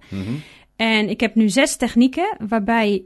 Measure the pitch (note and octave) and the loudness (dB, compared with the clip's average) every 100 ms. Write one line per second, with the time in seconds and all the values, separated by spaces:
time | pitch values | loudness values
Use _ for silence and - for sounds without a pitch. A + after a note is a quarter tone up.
0 | - G2 G2 C#3+ - - _ - A3+ G#3+ | -10 -8 -6 -8 -10 -20 _ -4 0 0
1 | G#3 G#3+ A3 A3+ G#3+ C4 D4+ - A#3 A#3 | 0 -2 0 2 2 4 2 0 0 2
2 | C4 D#4 G4 - G#3 A3+ G3+ A3+ G#3 G3 | 2 2 -4 -4 -4 -2 0 0 0 -2